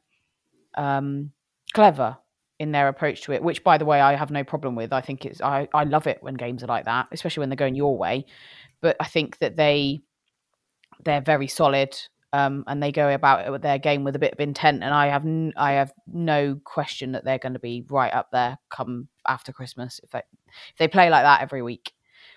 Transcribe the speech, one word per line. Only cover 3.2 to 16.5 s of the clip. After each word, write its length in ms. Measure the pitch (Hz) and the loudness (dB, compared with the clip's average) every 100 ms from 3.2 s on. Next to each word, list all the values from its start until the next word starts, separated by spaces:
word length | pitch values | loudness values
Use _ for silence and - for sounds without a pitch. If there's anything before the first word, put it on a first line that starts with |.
to 100 | - | -4
it, 100 | 139 | -2
which, 200 | 170 147 | -2 0
by 140 | 190 156 | 4 4
the 80 | 151 | 4
way, 140 | 143 | 4
I 140 | 139 143 | 6 4
have 160 | 147 | -2
no 120 | 147 | -4
problem 320 | 135 151 143 117 | -4 -6 -6 -6
with. 180 | 113 | -4
I 80 | 131 | -4
think 240 | - 139 - | -6 -10 -12
it's, 160 | - | -4
I, 260 | 135 139 143 | -2 -2 0
I 100 | 151 | 0
love 240 | 151 151 151 | 2 0 0
it 160 | - | -4
when 120 | 135 131 | -8 -10
games 280 | 120 123 | -8 -8
are 40 | 123 | -4
like 180 | 117 - | -4 -2
that, 220 | 120 - | -4 -4
especially 300 | - 170 156 | -6 -8 -6
when 80 | 135 | -6
they're 60 | 135 | -2
going 200 | 139 131 | -2 0
your 220 | 143 127 | 0 0
way. 280 | 85 127 - - - - - - | -2 -4 -6 -20 -20 -20 -20 -2
But 140 | 170 - | 0 0
I 60 | 160 | -2
think 320 | 165 151 - | -2 -2 -4
that 180 | 139 160 | -4 2
they, 440 | 151 147 139 147 _ _ _ _ _ _ _ _ _ _ | 2 4 0 -4 _ _ _ _ _ _ _ _ _ _
they're 180 | 160 147 | -2 0
very 260 | 135 147 135 | 2 0 0
solid, 480 | - 147 139 135 - - _ - | 2 4 4 0 -4 -18 _ -4
um, 300 | 143 139 139 - | 0 0 -2 -6
and 140 | 143 | -4
they 80 | 147 | -2
go 220 | 147 143 | 2 2
about 320 | 139 147 135 90 | 4 4 4 2
it 40 | |
with 100 | 120 | -4
their 160 | 143 139 | -2 0
game 240 | 151 143 | 0 0
with 120 | 139 139 | 0 0
a 40 | |
bit 140 | 147 | -2
of 60 | - | -2
intent. 440 | 147 139 156 135 | -4 2 2 2
And 100 | 113 | 0
I 140 | 147 143 | 2 2
have 180 | 143 160 | 2 -2
n-, 280 | 160 160 - | -2 -4 -2
I 180 | 143 | 0
have 200 | 139 139 _ - | 2 0 _ -12
no 520 | 175 165 147 143 | -4 0 2 0